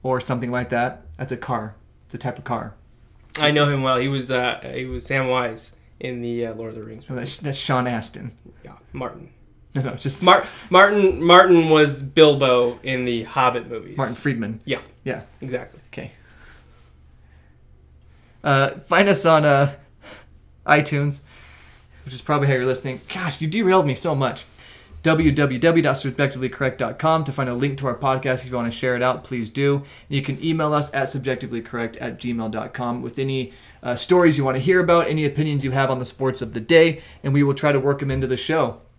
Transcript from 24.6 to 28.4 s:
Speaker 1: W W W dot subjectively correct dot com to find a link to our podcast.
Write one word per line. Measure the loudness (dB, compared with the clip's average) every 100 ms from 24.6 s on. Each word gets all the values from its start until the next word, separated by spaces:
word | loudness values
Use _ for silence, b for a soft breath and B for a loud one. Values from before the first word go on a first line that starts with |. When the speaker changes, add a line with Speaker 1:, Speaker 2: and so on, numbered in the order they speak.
| b b b -4
Speaker 1:
W | 0 4 2
W | 2 0 2
W | 2 4
dot | 2 0
subjectively | -4 -2 -2 -2 -8
correct | -2 -4 -2
dot | -8 -2
com | 0 0
to | -2
find | -4 -4
a |
link | -2 -2 -2
to | -6
our | -2
podcast. | -2 0 -2 -4